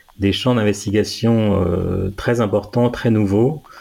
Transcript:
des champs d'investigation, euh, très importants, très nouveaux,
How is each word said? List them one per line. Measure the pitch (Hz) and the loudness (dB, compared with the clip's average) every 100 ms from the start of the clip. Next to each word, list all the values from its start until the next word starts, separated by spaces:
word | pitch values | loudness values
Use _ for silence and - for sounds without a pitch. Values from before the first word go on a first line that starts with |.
| _ - | _ -2
des | 98 | 0
champs | - 127 | 0 0
d'investigation, | 120 104 101 101 104 101 - 117 113 107 95 | 2 2 0 0 0 -2 -2 0 2 2 2
euh, | 87 90 92 92 95 | 0 0 -2 -2 -4
très | - 131 120 | -4 -2 0
importants, | 104 104 - 120 120 | 0 -2 -2 0 0
très | 127 120 | 0 0
nouveaux, | 107 98 101 131 156 - - | 2 2 2 2 -2 -10 -20